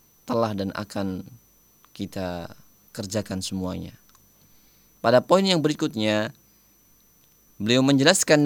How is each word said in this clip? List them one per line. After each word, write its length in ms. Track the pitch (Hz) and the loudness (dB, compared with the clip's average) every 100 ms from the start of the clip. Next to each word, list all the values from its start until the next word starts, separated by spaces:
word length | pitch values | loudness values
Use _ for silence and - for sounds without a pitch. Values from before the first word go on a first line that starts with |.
| _ _ - | _ _ -6
telah 320 | 117 113 104 | -2 -2 -2
dan 160 | 98 | -6
akan 480 | - 104 - 98 92 - - _ _ _ _ _ | -6 -8 -6 -6 -8 -12 -20 _ _ _ _ _
kita 560 | - 98 - 92 87 85 - - _ _ | -12 -12 -8 -8 -8 -12 -16 -20 _ _
kerjakan 560 | - 101 104 101 95 95 | -14 -8 -6 -6 -6 -6
semuanya. 480 | 95 90 90 87 - _ _ _ _ _ _ _ _ _ _ | -6 -6 -8 -10 -16 _ _ _ _ _ _ _ _ _ _
Pada 240 | 113 123 | 2 4
poin 240 | - 185 196 | 4 4 4
yang 160 | 180 | 2
berikutnya, 720 | 151 151 156 110 107 107 110 - _ _ _ _ _ _ _ _ _ _ _ - | 0 0 -4 -2 0 0 -2 -8 _ _ _ _ _ _ _ _ _ _ _ -6
beliau 240 | 104 123 131 | 0 2 4
menjelaskan, 560 | 139 139 190 - 151 | 4 4 2 4 4